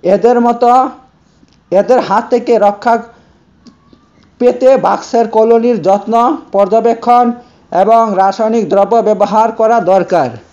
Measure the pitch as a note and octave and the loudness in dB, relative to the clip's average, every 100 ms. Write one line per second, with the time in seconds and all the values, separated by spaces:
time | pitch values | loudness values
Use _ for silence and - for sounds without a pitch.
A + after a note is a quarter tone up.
0 | F3 G3 G#3+ A#3+ A#3+ A#3+ A#3+ B3 B3+ - | 0 0 2 2 0 0 2 2 0 -6
1 | _ _ _ _ _ _ _ F3+ G3+ B3+ | _ _ _ _ _ _ _ -2 0 0
2 | - G3+ A#3 B3 A#3+ A3+ G3+ G3+ A#3+ A#3 | 0 -4 -2 -4 0 0 0 -2 -2 -2
3 | G#3+ - _ _ _ _ - _ _ _ | -4 -20 _ _ _ _ -20 _ _ _
4 | _ _ _ _ A#3+ B3 B3+ C4 F3 G3+ | _ _ _ _ -2 2 2 2 0 -4
5 | - A#3 A3 A3 A3 A#3 A#3 A3+ D#3+ G3+ | -4 -4 -2 0 2 2 2 -2 0 -2
6 | G3+ A3+ B3 D#4+ - G3 G3 A3 A3 A#3 | 0 0 0 -2 -6 -2 0 0 0 -2
7 | A#3 A#3+ A#3+ A#3+ - _ _ F3 G3 A#3 | 0 2 2 -4 -14 _ _ -2 2 2
8 | A3+ F#3+ F#3+ G3 A3 A3+ F#3 G3 G3 A3+ | 2 0 -2 0 -2 -2 -2 0 2 0
9 | G#3 G#3 G3+ A3 A3+ A3+ A3 A#3 F3 F#3+ | 0 0 0 0 -2 0 0 0 2 0
10 | F3 F3+ C3 A2+ - | 0 -2 -2 -8 -20